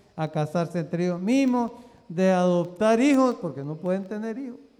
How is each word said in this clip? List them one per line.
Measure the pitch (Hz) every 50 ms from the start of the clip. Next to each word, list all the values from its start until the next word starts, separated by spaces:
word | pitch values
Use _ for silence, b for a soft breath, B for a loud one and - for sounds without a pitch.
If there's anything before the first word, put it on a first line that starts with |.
| b b b 160
a | 156 151
casarse | - 151 151 151 - 175 170 160 170 175
entre | 160 - 175 165 180
ellos | 180 175 175
mismos, | 185 220 262 269 277 254 247 247 233 226 - B B B B B B -
de | 165 180 185 190
adoptar | 185 180 180 180 175 175 170 175 175 - 214 220 226 226
hijos, | 262 294 277 262 262 247 240
porque | - 185 160 127 139
no | 139 147 156
pueden | 160 185 180 185 196 196 190
tener | 214 208 220 226 220 254
hijos. | 277 240 247 277 277 _ _